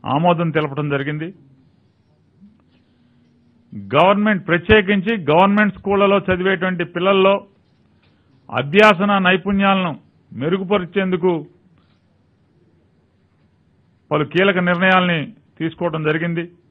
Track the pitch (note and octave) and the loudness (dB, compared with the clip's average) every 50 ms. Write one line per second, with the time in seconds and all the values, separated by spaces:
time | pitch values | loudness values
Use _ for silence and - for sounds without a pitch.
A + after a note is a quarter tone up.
0 | - - B2+ C#3+ E3 F3 F3 D#3+ F3 E3 C#3+ D#3+ D3+ D3 C#3 C#3 D3+ D3 C#3+ C#3 | -4 -2 -2 2 2 2 2 2 0 -2 0 -2 -2 -2 -4 -6 -4 -2 -2 -4
1 | C3+ C#3+ D3+ D3+ D#3+ E3+ G3 - - _ _ _ _ _ _ _ _ _ _ _ | -4 -4 -6 -8 -8 -10 -12 -16 -20 _ _ _ _ _ _ _ _ _ _ _
2 | _ _ _ _ _ _ _ _ G3 G3+ _ _ _ _ _ _ _ _ _ _ | _ _ _ _ _ _ _ _ -20 -20 _ _ _ _ _ _ _ _ _ _
3 | _ _ _ _ _ _ _ _ _ _ _ _ _ _ - G#2+ G2 G2 B2 C#3+ | _ _ _ _ _ _ _ _ _ _ _ _ _ _ -16 -16 -10 -2 2 4
4 | E3+ F#3+ G3+ G3+ G#3 G#3+ G#3 F3+ - - E3 F3 E3+ - G#3+ G#3+ G3+ F3+ G#3 G3 | 4 4 4 2 2 0 0 -2 -2 -2 -2 -2 2 4 4 4 4 2 -2 -2
5 | E3+ G#3 A#3 G#3+ D#3+ C3+ D3+ E3+ F#3+ G3+ G3+ G#3 G#3+ G3+ - - - G3 G3+ G3 | 0 -2 -4 -4 -2 0 2 4 4 4 4 2 0 0 -2 -6 -4 -2 0 0
6 | G3+ G3 G3+ G3 F#3+ F#3+ F#3 F3 F3+ F#3+ F#3+ F3 F3+ F#3 F#3 E3+ F3 D3 - F3 | 2 2 2 0 0 -2 -4 -2 0 -2 -2 0 -2 -4 -4 -4 -6 -6 -6 -4
7 | F3 F#3+ G3 F#3+ F#3+ F#3+ G3 G3+ - _ _ _ _ _ _ _ _ _ _ _ | 0 0 2 2 4 2 2 0 -4 _ _ _ _ _ _ _ _ _ _ _
8 | _ _ _ _ _ _ _ _ _ - - A#2 C3 C#3+ D3+ G3+ G#3+ G#3+ G#3 D#3+ | _ _ _ _ _ _ _ _ _ -6 -4 -4 -4 0 4 4 6 6 4 4
9 | G3+ G3+ G3+ G3 F#3 F3+ F#3 F#3 F#3 G3 G3+ G3 G3 G3 G3 F#3+ F#3 F3 C#3 - | 0 0 0 2 2 2 0 0 -2 -2 -2 0 2 2 2 2 0 -4 -6 -8
10 | _ _ _ _ _ _ - A2+ B2+ D#3+ F3+ G3 F#3+ F3 G#3 G3+ F3+ D#3+ - G3 | _ _ _ _ _ _ -10 -6 -4 -2 -2 -2 -2 -2 -2 -2 -2 -2 -4 -4
11 | F#3+ F#3 F3+ F3 E3+ F#3 F3 D#3+ D3 - _ _ _ _ _ _ _ _ _ _ | -2 -2 -2 -2 0 -2 -2 -2 -6 -12 _ _ _ _ _ _ _ _ _ _
12 | _ _ _ _ _ _ _ _ _ _ _ _ _ _ _ _ _ _ _ _ | _ _ _ _ _ _ _ _ _ _ _ _ _ _ _ _ _ _ _ _
13 | _ _ _ _ _ _ _ _ _ _ _ _ _ _ _ _ _ _ _ _ | _ _ _ _ _ _ _ _ _ _ _ _ _ _ _ _ _ _ _ _
14 | _ _ D3+ D3+ D3 B2 - F3 F#3+ G3 G3 F#3 F3+ F3 F3+ E3+ F#3 F#3+ F#3 F#3 | _ _ -2 -2 -2 -2 0 0 2 2 2 0 0 0 0 0 2 2 4 4
15 | F3+ F3+ E3+ D#3+ C#3 B2 - _ _ _ _ _ D#3+ D#3+ D#3+ - F3 E3+ D#3 D#3 | 2 2 -2 -2 -4 -8 -12 _ _ _ _ _ -6 -6 -6 -4 -6 -4 -4 -2
16 | D3 D3+ D#3 E3 E3 E3+ E3+ E3 E3+ E3+ - _ _ _ | -2 -2 -2 -2 -4 -4 -4 -6 -6 -8 -14 _ _ _